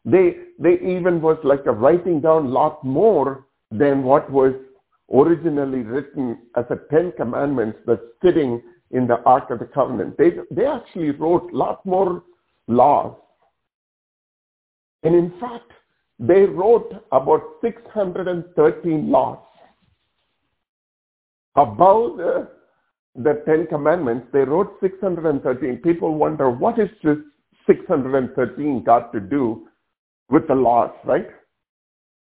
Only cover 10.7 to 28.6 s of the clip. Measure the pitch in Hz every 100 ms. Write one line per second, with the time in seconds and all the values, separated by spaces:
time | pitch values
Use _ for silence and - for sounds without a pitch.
10.7 | 277 - 175 151 139 160 170 175 123 185
11.7 | - 190 185 190 175 - _ _ _ -
12.7 | 120 135 131 117 - _ _ _ _ _
13.7 | _ _ _ _ _ _ _ _ _ _
14.7 | _ _ _ 160 175 175 - 240 233 -
15.7 | _ _ _ _ - 117 190 196 156 202
16.7 | 233 - - - 131 143 156 - - -
17.7 | - - 214 185 180 180 175 - - 156
18.7 | 156 170 156 113 135 123 139 _ _ _
19.7 | _ _ _ _ _ _ _ _ _ _
20.7 | _ _ _ _ _ _ _ _ 139 135
21.7 | 104 185 220 233 165 170 285 233 _ _
22.7 | _ _ _ _ - 147 147 151 156 170
23.7 | 151 151 180 131 123 - 143 131 160 196
24.7 | - 190 - 196 170 160 135 139 127 139
25.7 | 120 170 170 170 156 156 156 135 120 208
26.7 | 233 202 - 151 147 - _ _ _ -
27.7 | 170 - 160 127 135 127 - 120 -